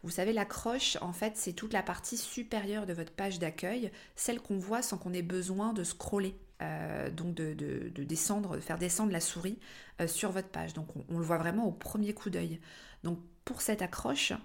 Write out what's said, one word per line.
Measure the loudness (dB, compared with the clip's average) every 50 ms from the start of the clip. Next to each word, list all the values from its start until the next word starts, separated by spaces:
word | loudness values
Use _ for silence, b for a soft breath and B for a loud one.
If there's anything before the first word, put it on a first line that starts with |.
Vous | -6 -2
savez, | 2 4 4 6 6
l'accroche, | 4 4 2 0 -2 0 2 2 4 4 2 2 2
en | 0 -2 0
fait, | 0 0 0 0 0
c'est | -2 -2 -2
toute | -4 -4 0
la | 2 2
partie | 2 2 -2 -2 -4 -4 -2 -2
supérieure | -2 -2 -4 -6 -4 -2 -2 0 0 0 0 0 0
de | -2
votre | -2 -2 -4 -4
page | -2 -2 0 0 0 0
d'accueil, | 0 0 0 0 -2 0 0 0 -2 -2 B B B B B
celle | -2 0 0 0 -2
qu'on | 0 0 0 0
voit | 2 2 2 2
sans | 2 0 -2 -2
qu'on | -2 -2 0
ait | 0
besoin | 0 2 0 0 2 2 2 2 2 2
de | 2 0 0
scroller, | -2 -4 -4 -4 0 2 2 2 2 -2 -6 -14 -18 -8 -6
euh, | -4 -2 -2 -2 -2 -2 -2 -2 -2 -2
donc | -2 -2 -2 -2 0
de, | 0 -2 -2 -2
de, | -2 -2 -2 -2 -2 -2 -4
de | -4 -4 -2
descendre, | -2 0 2 2 2 2 2 2 0 -2
de | -4
faire | -2 -4 -2
descendre | 0 2 2 2 4 4 4
la | 4 4
souris, | 2 0 0 0 -2 -2 -2 -4 B B B B B B B 0
euh, | 0
sur | 2 2 2 2 2
votre | 2 0 -2 -2
page. | -4 -4 -4 -2 -4
Donc | -6 -6 -6 -6
on, | -10 -6 -2
on | 0 0
le | 4
voit | 4 4 4
vraiment | 4 4 4 4 4
au | 2
premier | 2 0 -6 -2 0 2 2 2
coup | 0 -2 -2 -2
d'œil. | 0 0 0 0 -2 -6 B B B B B B B B
Donc | -2 -2 -2 -2 -4 -14 -20 -12 -8
pour | -8 -4 0
cette | 2 2 2 2
accroche | 0 -2 -2 -2 0 2 2 4 4 2 2 0